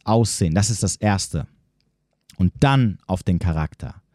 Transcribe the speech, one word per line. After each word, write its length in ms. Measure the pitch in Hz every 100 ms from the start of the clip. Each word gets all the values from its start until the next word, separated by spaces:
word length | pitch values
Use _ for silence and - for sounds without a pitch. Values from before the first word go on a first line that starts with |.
Aussehen. 500 | - 113 113 - 90
Das 140 | 82 101
ist 140 | 107
das 140 | 98 -
Erste. 500 | 107 98 - 82 69 _ _ _ _ _ _ _ _ -
Und 160 | 92 -
dann 380 | 143 135 120 92 -
auf 160 | 92
den 160 | - 87
Charakter. 560 | 87 80 78 - 67 - -